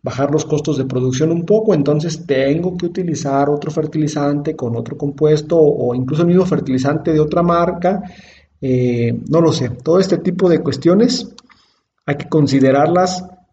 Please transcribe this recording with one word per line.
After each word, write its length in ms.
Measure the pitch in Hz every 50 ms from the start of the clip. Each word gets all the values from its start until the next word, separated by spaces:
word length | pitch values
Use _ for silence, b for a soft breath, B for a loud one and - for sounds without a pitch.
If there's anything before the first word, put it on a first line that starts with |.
| _
bajar 280 | 131 - 127 139 139
los 160 | 147 151 -
costos 320 | - 151 143 - - 151 131
de 80 | 131
producción 440 | 131 127 127 127 131 127 - 156 160
un 140 | 170 175 170
poco, 300 | - 208 220 220 220 190
entonces 500 | 151 139 147 147 151 151 170 147 - -
tengo 500 | - 143 131 135 139 147 165 175 185 180
que 120 | 180 180
utilizar 640 | 170 - 202 185 175 156 131 - 139 139 139 143 143
otro 200 | 147 147 - 156
fertilizante 840 | 151 165 151 151 - 160 151 147 - 151 143 143 143 147 147 160 151
con 200 | - 131 117 113
otro 200 | 113 117 - -
compuesto 640 | - 143 143 143 - 156 151 151 151 151 - 170 165
o, 300 | 156 143 - - 120 123
o 60 | 120
incluso 280 | 127 131 131 151 151 175
el 60 | 175
mismo 180 | 175 185 185
fertilizante 680 | 180 160 131 127 135 131 127 127 139 151 160 - 170 160
de 80 | 151
otra 220 | 156 151 160 175 170
marca, 600 | 175 170 170 170 175 175 - - 175 202 202 B B B B B B B B B B B _ -
eh, 520 | 131 131 127 123 123 120 120 117 117 120 117 - -
no 140 | 143 165 170
lo 100 | 160 -
sé. 160 | - 131 120
Todo 320 | - - - - 165 185
este 160 | 190 185 180
tipo 320 | - - 185 175 175 190 180
de 120 | 170 151
cuestiones 760 | - 139 127 - - 165 175 202 233 254 - - - - - - _ b b b b b b b b _ _ _ _
hay 80 | - 143
que 160 | 147 - -
considerarlas 960 | - 160 147 127 135 139 131 131 131 139 147 160 170 180 185 180 185 - - - - _ _ _